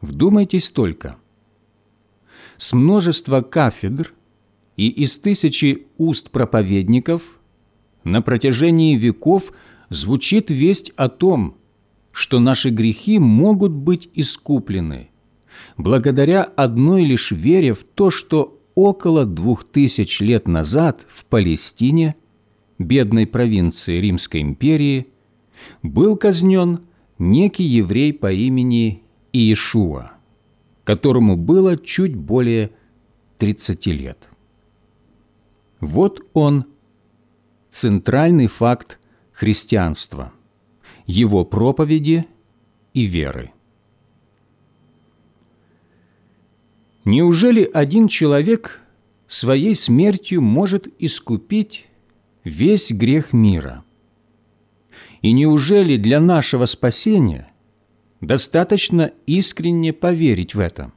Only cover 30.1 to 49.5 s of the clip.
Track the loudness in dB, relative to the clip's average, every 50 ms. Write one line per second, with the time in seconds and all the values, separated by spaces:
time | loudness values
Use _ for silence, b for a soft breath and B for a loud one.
30.1 | -20 _ _ _ _ _ _ _ _ _ _ _ _ _ _ -4 -4 0 2 2
31.1 | 2 4 4 4 2 2 2 2 4 4 4 4 2 -2 -4 -8 -4 -2 -2 -2
32.1 | -2 -6 -8 -2 -2 0 0 0 0 -2 -2 -4 b b b b b b b _
33.1 | _ _ _ _ _ _ -2 -2 -2 -4 -4 -6 -6 -6 -4 -6 -6 -6 -8 -12
34.1 | -16 _ _ _ _ _ _ _ _ _ _ _ _ _ _ _ _ _ _ _
35.1 | _ _ _ _ _ _ _ _ _ _ _ _ _ _ -12 -6 -2 0 0 0
36.1 | -2 -6 -20 _ _ 0 0 2 0 0 -4 -6 _ _ _ _ _ _ _ _
37.1 | _ _ _ _ _ _ _ _ _ _ _ _ -10 -4 -2 0 0 0 0 0
38.1 | 0 2 2 4 4 4 2 2 0 0 0 0 0 -2 -6 _ -20 _ _ _
39.1 | _ _ _ _ _ -6 -2 -2 -2 -2 -2 -2 -2 0 0 -2 -4 -6 -10 -12
40.1 | -12 -16 -16 -16 _ _ _ _ _ _ _ _ _ _ b b b b b -6
41.1 | -2 0 2 2 2 2 0 0 -2 0 0 0 0 0 0 0 0 -2 0 0
42.1 | 0 -2 -2 -6 _ _ _ _ _ _ _ _ _ _ _ _ _ -2 -2 -2
43.1 | -2 -4 -4 -6 -8 -12 -14 -16 _ _ _ _ _ _ _ _ _ _ _ _
44.1 | _ _ _ _ _ _ _ _ _ _ _ _ _ _ _ _ _ _ _ _
45.1 | _ _ _ _ _ _ _ _ _ _ _ _ _ _ _ _ _ _ _ _
46.1 | _ _ _ _ _ _ _ _ _ _ _ _ _ _ _ _ _ _ _ 0
47.1 | 2 4 4 4 4 4 4 4 4 4 2 2 0 -2 -2 0 2 2 2 2
48.1 | 2 0 0 0 2 0 2 0 0 -2 -2 -10 -20 -20 _ _ _ _ _ _
49.1 | _ _ _ _ -4 -4 0 0